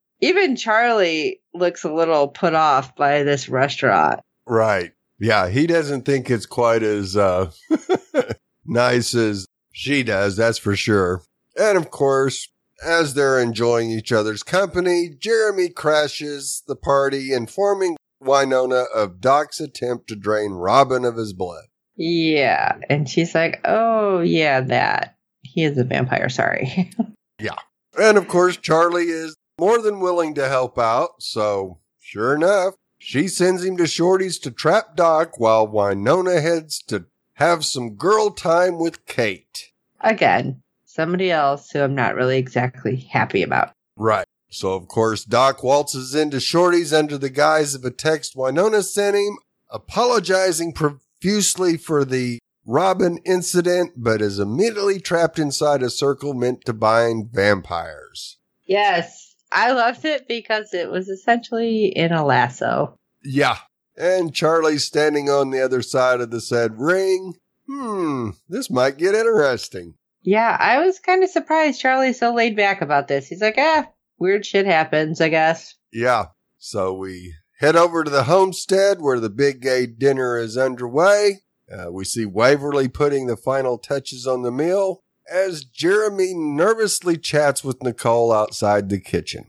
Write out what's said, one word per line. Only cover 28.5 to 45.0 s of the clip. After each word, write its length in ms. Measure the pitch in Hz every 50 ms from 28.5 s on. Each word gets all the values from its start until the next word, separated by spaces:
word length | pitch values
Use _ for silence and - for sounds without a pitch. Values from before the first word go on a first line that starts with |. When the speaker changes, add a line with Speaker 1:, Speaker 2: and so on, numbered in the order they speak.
| 175 -
Speaker 2:
Charlie 520 | - - 156 160 170 175 175 175 170 170
is 260 | 165 160 160 160 156 _ _ _ _ -
more 200 | 165 196 233 240
than 200 | 220 214 208 196
willing 340 | 185 180 180 175 165 156 151
to 120 | 143 139 131
help 320 | 139 127 127 120 - -
out, 300 | 117 113 113 127 160 - - _
so, 600 | - - - 117 107 104 101 98 98 95 90 _ _ _ _ _
sure 340 | _ - - 101 110 123 139
enough, 400 | 151 160 180 208 196 180 196 190 _ _ _ _ _
she 300 | - - - 131 160 190
sends 360 | - - 180 185 190 180 180
him 140 | 190 185 175
to 80 | 175
Shorty's 540 | 147 - - 165 180 190 190 190 185 170 -
to 100 | - 139
trap 460 | 117 - - 156 175 220 220 - -
Doc 440 | 156 175 165 160 156 165 170 - -
while 280 | 117 110 113 113 110 107
Winona 760 | 104 107 101 101 98 98 101 120 151 185 185 180 180 165
heads 380 | 147 165 170 165 156 156 - - - -
to 180 | 117 98 87 _ _ _ _ _ _
have 280 | - 143 165 175 160 147
some 280 | - - 135 123 117 107
girl 360 | 98 147 180 214 220 214 208
time 480 | 196 - - 175 165 175 180 185 175 165
with 260 | 165 165 160 - _
Kate. 680 | - - - 120 107 95 - _ _ _ - - _ _ _ _ _ _ _
Speaker 1:
Again, 600 | - 220 220 190 170 - - - 131 135 135 - _ _ _ _ _
somebody 440 | _ _ - 160 160 180 180 190 185
else 380 | 170 156 147 139 139 151 - -
who 120 | - 147
I'm 120 | 143 135 139
not 220 | 139 120 - -
really 240 | - 127 127 131 131
exactly 560 | 127 131 - 123 123 127 - - - 113 127 131 127 -
happy 320 | - 120 - - - 101 87
about. 280 | - 65 64 - - _ _ _ _ _
Speaker 2:
Right. 300 | - 107 110 107 101 87 - _ _ _ _
So, 240 | - - - 95 95
of 140 | 95 87 -
course, 360 | - 113